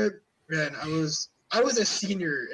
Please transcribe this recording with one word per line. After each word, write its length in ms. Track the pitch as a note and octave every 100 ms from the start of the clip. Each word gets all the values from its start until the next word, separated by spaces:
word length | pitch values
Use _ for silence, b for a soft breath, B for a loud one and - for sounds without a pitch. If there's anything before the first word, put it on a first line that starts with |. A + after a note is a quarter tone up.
| G#3+
it, 80 | G3 _ _ -
and 260 | D#3 D3+ C#3+
I 100 | D#3
was, 400 | D#3+ D#3 D3+ - _ -
I 80 | G#3+
was 180 | C#4 A#3+
a 60 |
senior 640 | G3+ - G3 F#3+ E3 C#3 A#2